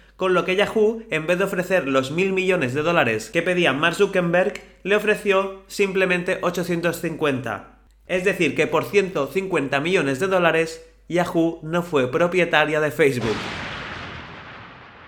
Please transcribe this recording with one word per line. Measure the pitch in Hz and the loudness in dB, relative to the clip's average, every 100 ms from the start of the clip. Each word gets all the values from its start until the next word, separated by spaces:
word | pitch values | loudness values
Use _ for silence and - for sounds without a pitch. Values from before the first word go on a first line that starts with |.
| - - | -20 -4
con | 185 | 0
lo | 180 175 | 2 2
que | 185 | 0
Yahoo, | 190 220 214 226 - | 0 2 2 0 -4
en | 156 160 | -4 0
vez | 180 | 0
de | 196 | 0
ofrecer | 185 180 185 139 | -2 0 0 2
los | 135 131 | 0 0
mil | 165 190 | 0 0
millones | 185 185 180 127 | 0 0 0 0
de | 139 | 0
dólares | 156 170 123 110 - | 0 2 2 -2 -2
que | 170 | -2
pedía | 175 180 156 | 0 2 2
Mark | 135 165 165 | 2 0 2
Zuckerberg, | 190 190 175 175 202 - - - | 2 2 2 2 0 -4 -16 -10
le | 185 208 | 0 0
ofreció | 214 208 202 190 196 190 - | 2 0 2 2 0 -6 -12
simplemente | - 196 190 185 180 175 - | -2 0 2 2 0 -2 -2
ochocientos | 175 180 175 170 170 170 | -2 -2 -2 0 0 -2
cincuenta. | 165 151 151 127 117 98 - - _ _ - | -6 -2 0 0 -4 -8 -10 -20 _ _ -4
Es | 180 196 | 0 0
decir, | 185 151 127 | 2 0 2
que | 147 | 0
por | 160 - | 0 2
ciento | 202 190 160 135 | 0 2 -2 -2
cincuenta | 190 190 165 139 139 | -2 -2 -2 0 -2
millones | 165 190 139 131 | 0 0 0 -2
de | 190 | 0
dólares, | 185 165 160 165 - - _ - | 2 2 2 0 -6 -18 _ -4
Yahoo | 170 175 170 165 160 | -2 0 2 0 0
no | 156 175 | -4 -2
fue | 175 147 123 | 0 0 2
propietaria | 127 175 185 170 156 151 156 | 2 2 2 4 4 2 2
de | 151 | 0
Facebook. | - 147 123 113 101 - - - - - - - - - - - - - - - - | 2 2 2 -2 -4 -6 -10 -10 -10 -12 -12 -14 -14 -16 -18 -18 -18 -20 -20 -20 -20